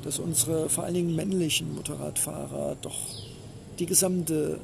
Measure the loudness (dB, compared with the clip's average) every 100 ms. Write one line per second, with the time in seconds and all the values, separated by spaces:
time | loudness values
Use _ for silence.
0 | -4 -2 0 2 4 2 2 0 2 2
1 | 2 2 2 2 4 2 0 -4 -6 -4
2 | -4 0 -2 -2 -6 -2 -2 -2 -6 -8
3 | -8 -8 -12 -12 -14 -14 -14 -6 2 4
4 | 6 4 2 2 2 -2